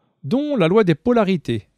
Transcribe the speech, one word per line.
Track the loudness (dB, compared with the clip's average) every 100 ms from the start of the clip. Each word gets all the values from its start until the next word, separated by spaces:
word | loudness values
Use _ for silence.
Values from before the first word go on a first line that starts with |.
| _ _
dont | -4 -4 -2 0
la | 2
loi | 2
des | 2 0
polarités, | 0 0 0 -2 -4 -8 -10